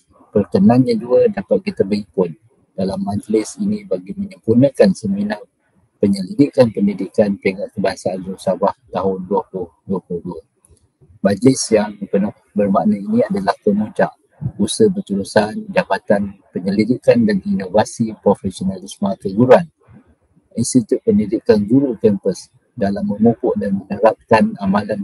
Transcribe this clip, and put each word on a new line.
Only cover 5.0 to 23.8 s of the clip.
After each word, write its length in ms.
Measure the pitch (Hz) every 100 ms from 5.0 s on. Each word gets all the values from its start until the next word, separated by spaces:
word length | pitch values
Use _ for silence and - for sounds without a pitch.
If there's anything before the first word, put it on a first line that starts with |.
| 101 98 - 107 - _ _ _ _ _
penyelidikan 720 | 101 98 92 107 143 - 117
pendidikan 720 | 107 101 98 95 - 104 98
peringkat 320 | 98 95 92
kebangsaan 480 | - 92 - 92 92
Zon 160 | 92 92
Sabah 400 | - 87 95 - _
tahun 320 | 92 95 92 92
dua 160 | 98 -
puluh 240 | 92 87 _
dua 160 | - 95 -
puluh 160 | 87
dua. 180 | 87 85 - _ _ _ _ _ _ _ 98
Majlis 480 | 98 131 131 -
yang 240 | 107 104 104 98
penuh 260 | 98 104 - _
bermakna 420 | 101 101 98 107 104
ini 240 | 101 117 107
adalah 320 | 95 98 - 104
kemuncak 480 | 101 107 - - - _ - 151 -
usaha 260 | 107 - 107
berterusan 800 | 95 - 98 98 - 107 107 220
Jabatan 640 | - - - - 101 101 - _
Penyelidikan 720 | 101 92 101 110 123 - 120 107
dan 160 | 98
Inovasi 720 | 101 95 92 104 110 - 110 104
Profesionalisme 880 | 104 92 98 - 95 95 - - 98 95
Keguruan, 480 | 196 107 123 - 170 _ _ - _ _ _ _ _
Institut 480 | - 120 127 - -
Pendidikan 640 | - 104 104 - - 107 104
Guru 320 | 135 139 107
Kampus 560 | 110 98 98 90 - _ _ -
dalam 320 | 98 98 104
memupuk 480 | 101 113 - 117 104
dan 240 | 104 98